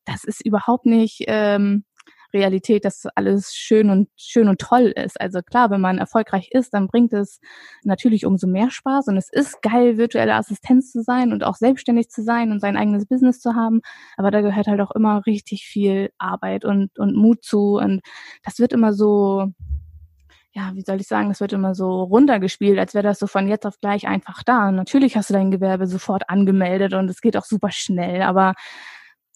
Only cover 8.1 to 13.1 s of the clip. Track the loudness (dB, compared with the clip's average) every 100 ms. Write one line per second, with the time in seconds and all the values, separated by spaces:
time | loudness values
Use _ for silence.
8.1 | 2 0 0 0 0 0 -2 -2 -2 0
9.1 | -2 -2 -2 -2 -4 0 4 4 2 0
10.1 | 0 0 0 -2 -6 2 2 2 -6 -2
11.1 | 0 0 0 -4 0 0 0 0 0 -2
12.1 | -6 -4 -2 -2 -2 -2 -2 0 0 0